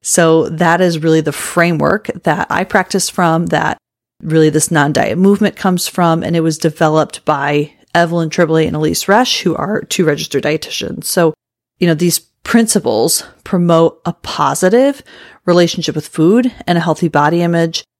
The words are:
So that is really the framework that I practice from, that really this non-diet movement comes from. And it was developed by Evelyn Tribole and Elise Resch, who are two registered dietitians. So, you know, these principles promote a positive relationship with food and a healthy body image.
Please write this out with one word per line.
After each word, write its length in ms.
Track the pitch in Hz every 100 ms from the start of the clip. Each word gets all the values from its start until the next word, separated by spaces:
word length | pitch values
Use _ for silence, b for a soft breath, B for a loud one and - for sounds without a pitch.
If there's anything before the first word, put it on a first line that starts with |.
So 460 | - - 165 160 147
that 320 | 160 175 170
is 180 | 185 160
really 220 | 160 160
the 100 | 156
framework 760 | 143 - - 170 160 147 208 - 180
that 240 | - 156 -
I 140 | -
practice 440 | 185 202 180 190 -
from, 400 | - 175 165 170
that 300 | 156 156 - _ _ _ _
really 260 | 160 160 156
this 220 | 147 -
non-diet 460 | 160 143 147 - 175
movement 380 | 190 202 208 -
comes 320 | 190 180 -
from. 360 | - 170 165
And 120 | - 170
it 60 |
was 160 | 160 156
developed 680 | 160 151 160 156 151 -
by 500 | - 143 143 147 147 _ _
Evelyn 360 | 175 170 170 165
Tribole 340 | - 165 160 160
and 100 | 151
Elise 300 | 156 165 -
Resch, 360 | 208 254 -
who 140 | 180 156
are 280 | 160 214
two 220 | - - 156
registered 380 | 147 - 139
dietitians. 600 | 147 156 - - - -
So, 320 | - - 170 156 _ _ _ _
you 80 | 175
know, 60 |
these 260 | 156 175 - _ _
principles 800 | - 233 220 196 131 110 131 - - _
promote 580 | - 185 175 165 165 - -
a 80 |
positive 920 | - - - 143 143 185 233 277 277 - B B B -
relationship 480 | 175 170 - 160
with 140 | 156 -
food 440 | - 160 226 247 - -
and 120 | 175
a 40 |
healthy 260 | 165 156 170
body 360 | 151 147 170
image. 400 | 170 170 165 165 -